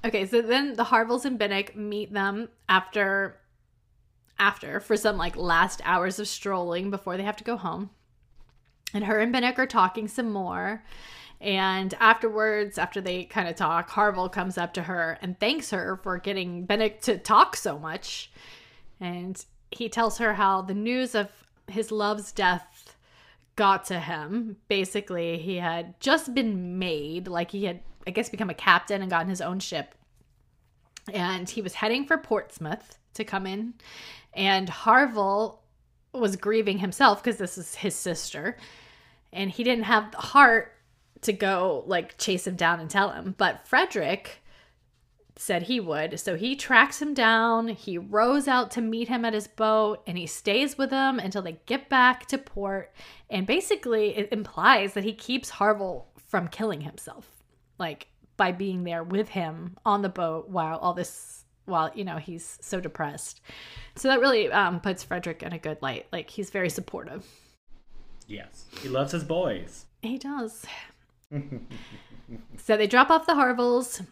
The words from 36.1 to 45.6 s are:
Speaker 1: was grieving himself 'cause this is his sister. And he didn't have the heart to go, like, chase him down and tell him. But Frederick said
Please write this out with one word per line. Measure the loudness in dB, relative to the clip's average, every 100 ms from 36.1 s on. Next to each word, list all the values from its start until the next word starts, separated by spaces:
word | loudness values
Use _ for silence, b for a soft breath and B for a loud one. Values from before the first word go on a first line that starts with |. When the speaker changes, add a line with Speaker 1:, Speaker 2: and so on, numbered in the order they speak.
Speaker 1:
was | 0 0 0
grieving | 0 2 2 0
himself | -2 6 6 6
'cause | 0 -2
this | -6 -8
is | -12 -4
his | -4 -4
sister. | -4 -4 -6 -6 -6 -8 B B B B B B _
And | -6 -6
he | 0
didn't | 0 2
have | 4 2 2
the | -10
heart | 2 8 10 8 2 _ _ _ _ -6
to | -4
go, | 0 0 2 2 0 0
like, | 0 0 -6
chase | -2 -2 -2
him | 2
down | 2 2
and | 0
tell | 0 0
him. | -2 -8 0
But | 0 0 2
Frederick | 2 4 0 0 -2 -6 -18 b b b b _ _ _ _ _ -12
said | -4 -4